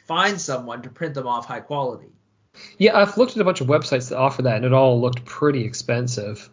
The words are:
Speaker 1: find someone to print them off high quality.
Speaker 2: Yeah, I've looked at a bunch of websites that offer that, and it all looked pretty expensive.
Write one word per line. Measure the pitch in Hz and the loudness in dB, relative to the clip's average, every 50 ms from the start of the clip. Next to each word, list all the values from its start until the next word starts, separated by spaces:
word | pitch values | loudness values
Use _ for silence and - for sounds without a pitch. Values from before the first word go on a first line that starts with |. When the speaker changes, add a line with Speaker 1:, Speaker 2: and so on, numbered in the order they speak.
| _ | _
Speaker 1:
find | - 160 175 190 208 202 180 | -4 0 0 0 0 0 -2
someone | - 147 131 123 120 120 117 117 | -4 -6 -6 -6 -6 -10 -12 -12
to | 123 - | -14 -14
print | - - 165 151 139 | -10 -8 -8 -6 -6
them | 139 120 | -6 -4
off | 123 120 120 - | -4 -4 -4 -6
high | - 123 113 | -8 -10 -12
quality. | - - 147 143 135 123 113 - - - _ _ _ _ _ _ _ _ _ - - - - - | -10 -6 -6 -4 -4 -4 -6 -8 -14 -20 _ _ _ _ _ _ _ _ _ -20 -20 -12 0 2
Speaker 2:
Yeah, | 190 214 - | 4 4 6
I've | 202 202 202 - | 6 4 4 4
looked | 214 254 240 - | 2 2 2 2
at | 226 | 0
a | 190 | 0
bunch | 185 175 - | 0 0 0
of | 135 | 0
websites | 127 151 156 - - 139 127 123 127 | 2 2 2 0 0 -2 -2 -2 -4
that | - | -2
offer | 127 131 139 - - | 0 0 0 0 0
that, | 127 123 113 | 0 0 0
and | 107 123 | 0 2
it | 127 131 | 2 4
all | 131 135 131 123 120 | 6 6 6 4 4
looked | 123 123 123 123 - | 2 0 -2 -4 -8
pretty | - - - 147 147 139 127 110 | -10 -6 0 0 0 2 0 -2
expensive. | 107 - - - - 120 120 123 123 120 - 101 104 107 - - - | -4 -6 -6 -4 -2 -2 -2 -2 -4 -4 -6 -6 -8 -10 -12 -16 -20